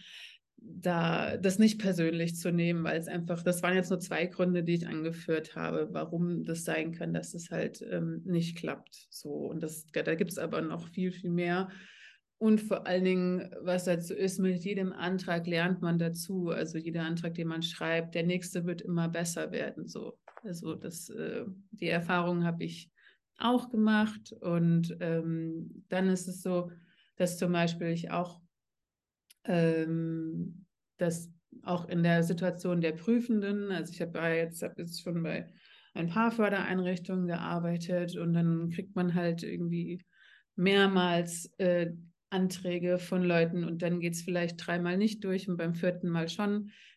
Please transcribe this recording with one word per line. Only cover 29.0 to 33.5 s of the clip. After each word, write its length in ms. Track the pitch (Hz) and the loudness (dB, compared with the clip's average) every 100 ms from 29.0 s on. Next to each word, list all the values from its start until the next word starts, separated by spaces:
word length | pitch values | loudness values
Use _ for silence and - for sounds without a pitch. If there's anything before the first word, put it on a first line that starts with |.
| _ _ _ _ - | _ _ _ _ 0
ähm, 1200 | 175 165 160 160 165 165 165 160 165 170 170 - _ _ - | 4 4 4 2 0 0 -2 -4 -4 -6 -10 -18 _ _ -2
dass 340 | 175 170 - - _ - | -2 -2 -6 -18 _ -12
auch 260 | - 180 - | -4 -4 -2
in 140 | 175 | 2
der 200 | 170 170 | 6 6
Situation 580 | 170 175 180 170 185 175 | 4 2 0 0 0 2
der 120 | 165 | 2
Prüfenden, 760 | 160 - 233 233 214 196 | 0 2 2 2 0 0